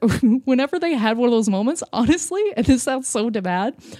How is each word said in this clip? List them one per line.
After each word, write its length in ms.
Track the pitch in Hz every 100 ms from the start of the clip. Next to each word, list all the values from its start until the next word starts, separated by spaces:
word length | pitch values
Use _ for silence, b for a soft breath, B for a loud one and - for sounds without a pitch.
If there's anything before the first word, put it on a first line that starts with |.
<laughs> 440 | 226 - 240 254
whenever 340 | 262 254 277 359
they 140 | 339
had 240 | 277 220 226
one 80 | 247
of 60 |
those 160 | 226 220
moments, 320 | 190 226 339 -
honestly, 500 | 214 247 339 - 370 427 226
and 80 |
this 200 | 269 254
sounds 240 | 277 262 262
so 200 | 220 226
bad, 440 | 214 185 180 220 - B B